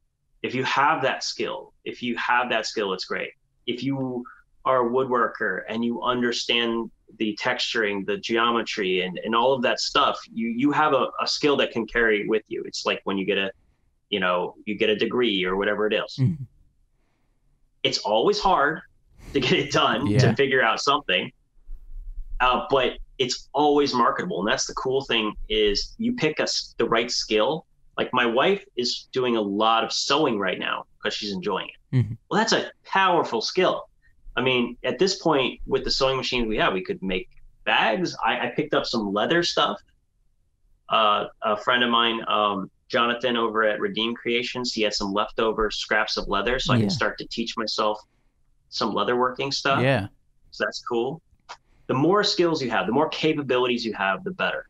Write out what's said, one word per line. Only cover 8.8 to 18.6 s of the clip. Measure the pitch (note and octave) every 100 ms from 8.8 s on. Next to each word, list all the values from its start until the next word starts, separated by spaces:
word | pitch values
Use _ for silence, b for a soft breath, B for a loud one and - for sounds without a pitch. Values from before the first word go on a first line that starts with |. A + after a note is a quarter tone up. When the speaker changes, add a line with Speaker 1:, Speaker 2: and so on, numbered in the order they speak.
| F#2 F#2
Speaker 1:
and, | F#2 F2+ G#2+
and | A#2
all | B2+
of | C3+
that | A#2+ G#2+
stuff, | - C#3+ B2+ - -
you, | A2+ A#2
you | A#2 D3
have | C#3+ D3+
a, | C3 A2 -
a | -
skill | - D3 C3
that | A2+
can | A#2 G#2
carry | A#2+ A2+ G#2 -
with | G#2+ -
you. | - -
It's | - G#2+
like | G2
when | G2 G2
you | F#2+
get | G2
a, | G2 - _ _ _ _ -
you | G2+
know, | F#2 F2+ F2+ - G#2+
you | G2+
get | G#2+
a | G2+
degree | A2 A#2+ A#2 F#2+
or | F2+ F#2+
whatever | G2+ G2+ G#2
it |
is. | G#2 - -
Speaker 2:
Mm-hmm. | B2 C#3 B2+ _ _ _ _ _ _ _ _ _ _ _ _ _
Speaker 1:
It's | C3 -
always | G2+ A2 F3 G#3+
hard | G3 E3